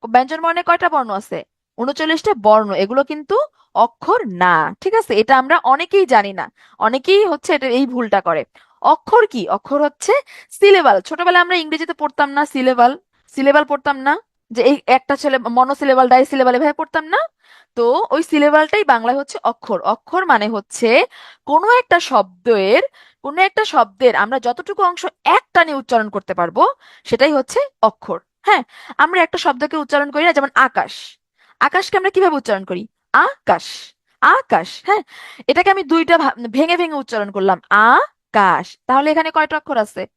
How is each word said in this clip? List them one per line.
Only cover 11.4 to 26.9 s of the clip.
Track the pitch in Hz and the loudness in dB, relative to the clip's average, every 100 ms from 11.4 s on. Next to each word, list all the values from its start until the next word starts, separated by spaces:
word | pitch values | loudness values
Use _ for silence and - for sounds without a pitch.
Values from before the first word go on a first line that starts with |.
| 349 | 2
আমরা | 359 | -2
ইংরেজিতে | 311 311 330 | -4 -6 -6
পড়তাম | 339 302 - 285 | -6 -8 -2 -2
না | 277 294 | 0 -4
সিলেবাল, | 269 254 247 240 294 _ _ _ | 0 0 4 2 2 _ _ _
সিলেবাল | - 269 285 294 | -2 2 4 2
পড়তাম | 285 285 277 | -4 -4 -4
না, | 262 320 _ _ _ | -2 -4 _ _ _
যে | 226 | 0
এই | 240 285 - | 2 0 2
একটা | 254 _ 277 | 0 _ -4
ছেলে | 294 262 247 | -2 -2 -2
মনোসিলেবাল, | 233 254 277 285 262 254 | 0 0 0 0 2 4
ডাইসিলেবাল | 254 262 277 254 247 | 4 2 2 2 2
এভাবে | 294 294 | 0 -2
পড়তাম | 320 330 311 | -6 -6 -4
না? | 403 640 _ _ _ _ - | -4 -4 _ _ _ _ -4
তো | 233 285 415 | 0 0 0
ওই | 285 | -4
সিলেবালটাই | 330 311 294 302 311 - | -2 2 4 2 2 -2
বাংলায় | 427 233 226 262 | 0 0 0 -4
হচ্ছে | 285 311 | -4 -6
অক্ষর। | - 240 - 196 | -6 -6 -6 -6
অক্ষর | - 220 - 349 370 | -2 -4 -4 -4 0
মানে | 247 208 | 0 0
হচ্ছে | 220 - - 233 247 392 - - - - | -6 -10 -4 0 2 0 -8 -20 -20 -2
কোনো | 294 403 494 | 0 2 0
একটা | 494 349 | 2 -2
শব্দের, | - 247 190 _ - 220 190 254 539 _ _ _ | 0 -2 -2 _ -2 0 2 0 0 _ _ _
কোনো | 269 302 | -10 -2
একটা | 381 - 427 | -2 0 -2
শব্দের | 302 220 196 254 214 | 0 -2 _ 0 2
আমরা | 202 262 | -2 -2
যতটুকু | 240 247 339 - | -4 -8 -10 -2
অংশ | 370 349 349 _ - | -2 -2 -10 _ 0
এক | 381 _ | 0 _
টানে | - 330 | -2 0
উচ্চারণ | 285 254 240 214 | -4 -2 -2 -2
করতে | 202 - | -8 -8
পারবো, | 185 170 180 370 554 _ | -6 -4 0 0 0 _